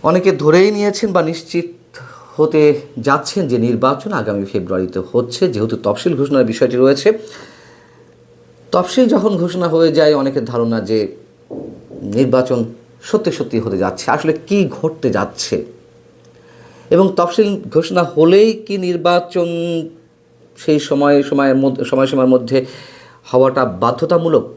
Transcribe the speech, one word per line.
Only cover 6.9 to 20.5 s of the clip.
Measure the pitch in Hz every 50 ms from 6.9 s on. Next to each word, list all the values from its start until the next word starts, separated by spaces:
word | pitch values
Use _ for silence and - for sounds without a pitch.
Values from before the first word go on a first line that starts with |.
| 139 139 - 208 220 220 - - - - - - - - - - - - _ _ _ - - - _ _ _ _ - _ - _ - _ - -
তফসিল | - 180 175 - - 262 254
যখন | 220 269 214 185 214 202
ঘোষণা | 165 170 170 170 180 175
হয়ে | 165 156 165 165 160
যায়, | 139 156 156 151 151
অনেকের | 139 135 139 135 143 113
ধারণা | 117 123 117 117 117 117 110
যে | 98 98 110 110 104 95 - - - _ _ _ _ _ - - - - - - - - - -
নির্বাচন | - 101 104 120 135 120 123 131 127 - 135 120 113 117 - - - _ - _
সত্যি | - - - 214 220 175
সত্যি | - - - - - -
হতে | 113 113 98
যাচ্ছে। | 90 95 92 - - - -
আসলে | 120 - - 160 156 160 -
কি | - 196 202 185 127 - -
ঘটতে | - 160 160 - - 127
যাচ্ছে | 95 101 - - - - - - 107 80 - - - - - - _ _ _ _ _ _ _ - _ - _ - - - - - - - - -
এবং | 170 170 190 185 190
তফসিল | - 175 175 - - 220 202 202 - - - -
ঘোষণা | 156 165 - 190 180 170
হলেই | - - 151 160 170 185 202 214 226 220
কি | - - - 202
নির্বাচন | 190 180 180 175 165 156 175 175 175 175 175 - 185 170 170 170 170 170 170 170 165 156 160 - - _ _ _ _ _ _ _ _ _ _